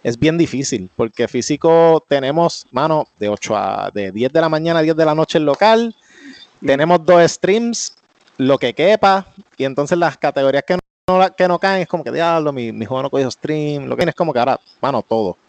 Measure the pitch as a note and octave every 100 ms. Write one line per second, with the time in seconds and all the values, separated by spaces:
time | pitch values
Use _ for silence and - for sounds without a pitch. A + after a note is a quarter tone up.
0 | A#2+ A#2 D3 E3 D#3 B2+ C#3 A#2 F#2 -
1 | A2+ - A#2 B2 - D3 E3 E3 E3 D#3+
2 | _ C#3 C3+ D#3 E3+ - - B2 D#3 D#3
3 | - _ G#2 G#2 - G#2+ G2 G2+ G2+ G2+
4 | G2 G2 B2+ D#3+ E3 D#3 E3 E3 D#3+ D#3+
5 | D#3+ D#3 D#3 E3+ D3 C#3 G#3 A3+ A#3 -
6 | _ - - - - _ C#3+ C#3 D#3+ F3
7 | D#3+ F3 E3+ - F3+ G#3+ A#3 A3+ - _
8 | _ _ _ - C3 C3+ B2 A2+ E3+ G#3+
9 | G3 F#3+ F#3 - _ _ C3+ C3 C#3+ F3
10 | E3 - D3+ C#3 C3+ C#3 - F3+ _ _
11 | - F#3 F#3 - F3+ F3 G3 F#3+ E3+ F3
12 | B2 C#3 E3 E3 D3+ C3+ A#2 A2 G#2 C3
13 | C#3 C#3 C3 - D3+ D#3 D3 C#3+ C3 B2
14 | E3+ - E3 B2 A#2+ - _ _ B2+ B2+
15 | - A2+ G2 -